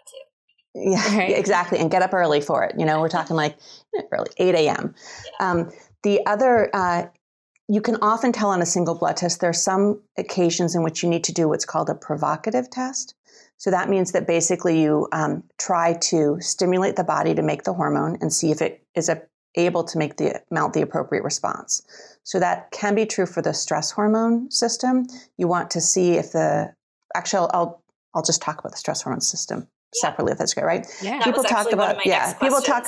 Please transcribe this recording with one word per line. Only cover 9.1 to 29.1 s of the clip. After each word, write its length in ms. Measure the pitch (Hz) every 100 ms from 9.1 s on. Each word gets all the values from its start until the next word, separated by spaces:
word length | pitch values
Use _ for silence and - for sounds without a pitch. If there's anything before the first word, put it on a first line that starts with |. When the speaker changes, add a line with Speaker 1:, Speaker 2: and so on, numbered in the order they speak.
| 170
Speaker 2:
test. 240 | 175 -
There 120 | 175
are 20 |
some 480 | 165 - 190 202 208 - -
occasions 580 | - - 175 170 170 175
in 80 |
which 180 | 160 160
you 60 | 175
need 160 | 170
to 80 | 165
do 160 | 170 160
what's 160 | 147
called 260 | - 156 160
a 60 | 151
provocative 760 | - 151 147 160 220 247 254
test. 460 | 247 254 269 - - _ - - -
So 140 | 196
that 160 | 185 -
means 240 | 196 180
that 160 | 180 -
basically 540 | 165 156 170 180 160
you, 260 | 151 151 -
um, 300 | 160 151 151 - -
try 360 | - 175 170
to 480 | 170 - 165 147 165
stimulate 560 | - - 180 185 190 -
the 80 | 170
body 280 | 151 160
to 80 | 156
make 220 | 156 151
the 80 | -
hormone 460 | 175 151 147 151 165
and 140 | 165
see 180 | - 165
if 100 | 156
it 220 | 165 - _ 175
is 120 | 156
a 140 | 165 - _ _ -
able 280 | 175 170
to 140 | 165 165
make 200 | 147 -
the, 240 | 151 - -
mount 220 | 160 151
the 80 | 156
appropriate 420 | 151 160 139 -
response. 580 | 147 - - - - - - - - -
So 160 | - 185
that 320 | 175 180 -
can 240 | - 208 208
be 100 | 214
true 200 | - 180
for 160 | -
the 120 | 160
stress 380 | 156 - 151 156
hormone 580 | - 214 220 226 233 262
system. 560 | - 233 - 247 254 247 - - -
You 100 | 175
want 240 | 175 170
to 100 | 175
see 320 | - 190 175
if 180 | 170 -
the, 420 | 165 156 160 165 - _ _ - 180
actually, 240 | 180 196
I'll, 100 | 170
I'll, 300 | - 170 - _ _ _ 160
I'll 80 |
just 180 | 156 160
talk 180 | - 156
about 120 | -
the 60 | -
stress 240 | - 147
hormone 200 | -